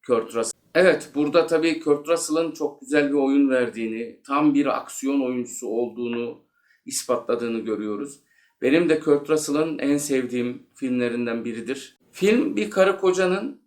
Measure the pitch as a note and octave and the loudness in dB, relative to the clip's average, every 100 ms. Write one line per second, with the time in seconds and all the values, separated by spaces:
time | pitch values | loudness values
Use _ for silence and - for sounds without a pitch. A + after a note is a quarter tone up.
0 | - A#2 A2+ A2+ A2+ - _ D#3+ F#3 D3+ | 0 0 0 -4 -4 -6 _ 4 4 4
1 | - C#3 D3+ E3 E3 E3 E3 D#3+ D#3 D3 | -2 -2 2 4 4 2 2 0 0 0
2 | D3+ E3 E3 D#3 E3 - D3 - B2+ D3 | 2 -2 0 -2 -2 -4 -8 -8 0 0
3 | C#3+ C#3+ C3+ C#3 C#3 B2+ A#2+ A2 A2+ A2+ | 2 2 2 4 4 2 0 -4 -6 -6
4 | A#2 - - C#3+ D3+ C#3 C3+ - - - | -10 -14 -6 0 2 4 2 -2 -6 -8
5 | C3+ C#3+ B2+ B2+ A#2+ - A#2 A2+ A#2+ A2 | -2 0 0 -2 -6 -8 -4 -2 -2 -4
6 | A#2+ A#2+ A#2 - _ _ _ _ - - | -6 -4 -6 -10 _ _ _ _ -10 -10
7 | - A#2+ - A#2 A#2 A2+ G#2+ G#2 G#2+ G#2 | -2 -2 0 -4 -2 -4 -4 -4 -4 -6
8 | C#3+ - _ _ _ _ B2+ D#3 E3+ D#3 | -8 -12 _ _ _ _ 2 4 4 2
9 | D#3 C#3+ - D#3 D3+ C#3+ D#3+ D3+ C#3 C#3+ | 2 2 2 -2 0 0 -2 -2 0 0
10 | C#3+ C3+ B2 B2 A#2+ B2 _ - C3 B2 | 0 -2 0 -2 -4 -6 _ -8 -2 0
11 | A#2+ A#2+ A#2+ A#2 A2+ A2 A#2 C3+ - _ | 0 0 -2 -4 -6 -8 -6 -8 -10 _
12 | _ - G3 A#3+ - G3+ G#3 G3 F#3+ F#3+ | _ 0 2 4 2 -2 -2 4 4 4
13 | F#3+ F3+ F#3 G3 A#3+ - | 2 2 2 0 -4 -12